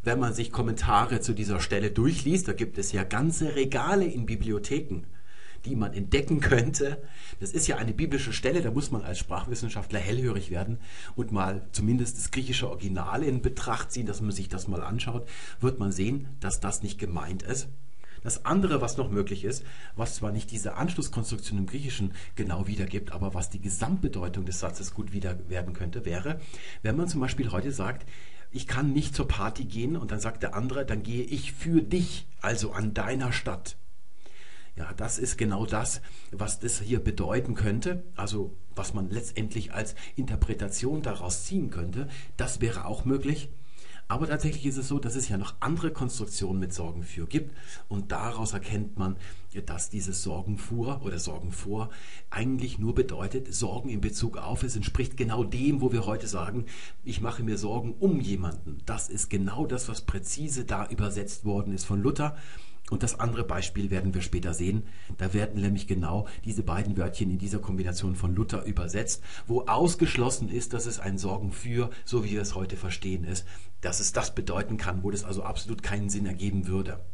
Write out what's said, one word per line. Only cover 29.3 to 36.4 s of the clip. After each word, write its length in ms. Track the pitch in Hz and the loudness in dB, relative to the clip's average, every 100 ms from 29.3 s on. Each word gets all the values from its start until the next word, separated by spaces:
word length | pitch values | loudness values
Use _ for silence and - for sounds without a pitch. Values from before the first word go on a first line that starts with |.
| - 101 - | 2 0 0
gehen“, 320 | 90 104 120 165 | -2 0 0 0
und 140 | 113 | 0
dann 80 | 107 | 0
sagt 240 | 113 113 | 0 0
der 120 | - | -2
andere, 300 | - 127 131 | 0 0 0
„Dann 200 | 135 107 | 0 0
gehe 180 | 101 120 | 0 -2
ich 300 | 120 143 139 | 0 -2 -2
für 300 | - 160 165 | -2 6 6
dich, 440 | 104 180 175 - - - | 6 2 2 0 -4 -2
also 320 | 95 117 110 | 0 2 0
an 220 | 92 107 | 0 0
deiner 380 | 104 101 131 127 | 0 0 0 0
statt.“ 440 | 113 - 92 - - - - - - - - - - - - | 0 0 -2 -4 -4 -4 -4 -4 -4 -4 -4 -4 -4 -4 -4
Ja, 160 | 80 | -4
das 240 | 87 113 - | -2 -2 -2
ist 200 | 127 - | -2 2
genau 260 | 113 98 | 2 2
das, 360 | 110 110 123 - - - - | 0 0 0 -2 -4 -4 -4
was 260 | 95 | -2